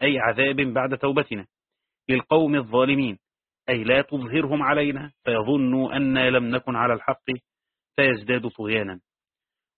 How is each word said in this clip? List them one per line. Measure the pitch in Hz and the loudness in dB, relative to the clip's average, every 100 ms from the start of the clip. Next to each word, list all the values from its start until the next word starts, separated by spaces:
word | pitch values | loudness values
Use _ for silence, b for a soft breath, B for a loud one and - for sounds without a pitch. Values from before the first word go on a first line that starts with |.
أي | 139 131 | 0 2
عذاب | 113 110 135 135 | 0 0 0 0
بعد | 135 120 131 131 | -2 0 -2 -2
توبتنا، | 139 139 139 107 95 _ _ _ _ _ - | -2 0 -2 -4 -12 _ _ _ _ _ -2
للقوم | 127 - 156 156 | -2 2 4 4
الظالمين، | 147 117 117 127 139 131 98 _ _ _ _ - | 2 0 2 2 2 -2 -6 _ _ _ _ -4
أي | 123 | -2
لا | 110 131 | 0 0
تظهرهم | 143 143 123 143 147 147 | 0 -4 -4 -2 0 0
علينا | 139 147 147 139 147 - | 0 0 0 -4 -10 -10
فيظنوا | - 113 107 143 127 131 131 135 | -4 -2 0 0 2 0 0 0
أنا | 135 131 127 | 0 2 2
لم | 127 | 2
نكن | 120 123 - 117 | 0 -4 -4 -2
على | 120 | 0
الحق | 113 - 131 - 127 _ _ _ _ _ - | 0 -2 -4 -4 -10 _ _ _ _ _ 0
فيزدادوا | 135 117 104 123 113 | 2 0 -2 -2 -4
طغيانا، | - 107 110 101 90 _ _ _ _ _ _ _ | -8 -4 -4 -4 -8 _ _ _ _ _ _ _